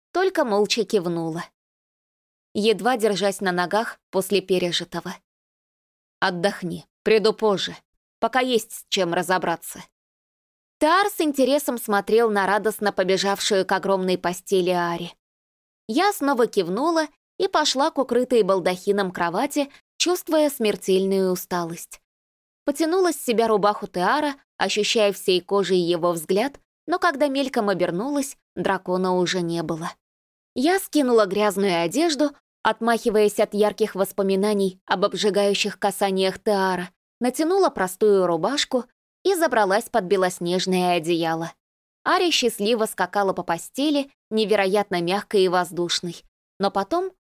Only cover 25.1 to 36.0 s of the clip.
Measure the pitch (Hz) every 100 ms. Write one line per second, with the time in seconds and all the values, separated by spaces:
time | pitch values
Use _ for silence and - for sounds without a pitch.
25.1 | 190 - 180 - 202 175 185 170 175 175
26.1 | 170 156 190 269 - _ _ - 359 349
27.1 | 269 294 269 269 240 202 180 175 170 254
28.1 | 285 269 - _ - 175 185 - 185 185
29.1 | 185 175 190 170 170 160 165 165 - _
30.1 | _ _ _ _ - 294 381 - 302 254
31.1 | 233 202 196 208 190 196 170 170 226 339
32.1 | 269 294 - _ _ - 220 233 226 240
33.1 | 208 208 - 208 208 208 196 208 190 196
34.1 | - 196 190 208 202 190 185 - 196 202
35.1 | 190 208 196 202 196 208 - 202 -